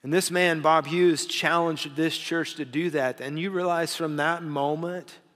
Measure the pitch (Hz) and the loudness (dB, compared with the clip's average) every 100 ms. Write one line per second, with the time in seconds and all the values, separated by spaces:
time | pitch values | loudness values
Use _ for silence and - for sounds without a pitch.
0 | 135 170 180 175 180 160 151 160 143 170 | 2 0 2 2 2 4 4 4 4 4
1 | 180 160 - - 160 170 170 156 151 139 | 4 4 -2 -2 2 2 0 -2 -6 -2
2 | 160 151 - 170 151 - 139 135 175 151 | -2 -2 -4 -4 -4 -6 -6 -2 -2 0
3 | 131 120 131 151 185 190 180 170 165 - | 0 -2 -8 -4 -4 -2 0 0 0 -2
4 | 160 147 151 170 165 143 143 151 170 180 | -4 0 0 0 -4 -2 0 -2 -4 -8
5 | 143 - _ | -12 -20 _